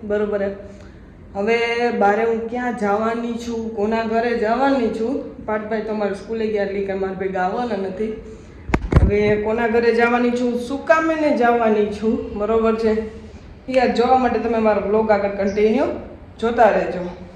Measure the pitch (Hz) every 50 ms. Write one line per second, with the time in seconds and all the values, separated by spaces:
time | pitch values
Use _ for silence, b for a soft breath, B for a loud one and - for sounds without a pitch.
0 | - 208 202 214 214 208 208 202 196 196 - - B B B B B B B B
1 | B B B B - - - 196 202 220 233 233 233 233 233 233 240 240 220 202
2 | 202 202 202 214 226 233 226 220 226 226 240 247 247 247 226 - 208 202 202 214
3 | 220 226 233 233 233 240 233 226 - 240 233 226 226 214 220 202 202 214 226 226
4 | 226 220 220 226 233 240 233 208 202 214 226 240 269 277 269 269 233 214 - -
5 | 220 240 285 277 - - - - - - 214 214 208 208 220 214 214 220 214 214
6 | 208 196 190 196 - - 226 226 220 208 208 202 196 190 190 196 196 196 190 190
7 | 190 190 190 185 196 190 185 190 185 185 208 240 247 240 214 196 196 185 185 -
8 | 214 220 220 220 B B B B B B B B B B - - - - - -
9 | - 190 202 208 208 208 208 208 208 214 220 240 240 226 220 233 226 233 220 226
10 | 240 240 240 240 247 240 240 247 247 240 233 - - - 277 277 - - 320 320
11 | 320 320 320 311 302 294 254 233 240 240 240 240 233 220 214 208 208 196 - -
12 | 220 220 240 - - - - 202 208 208 226 226 220 226 220 220 226 220 214 220
13 | 220 214 - B B B B B B B B B - - 254 262 240 220 196 208
14 | 240 247 262 254 247 240 214 220 214 233 240 226 220 214 208 196 185 190 208 220
15 | 226 214 214 202 196 202 196 196 196 196 190 214 208 220 226 269 - 170 - -
16 | - - - - - - - - - 233 233 247 233 208 185 185 170 165 175 180
17 | 180 180 - - - - -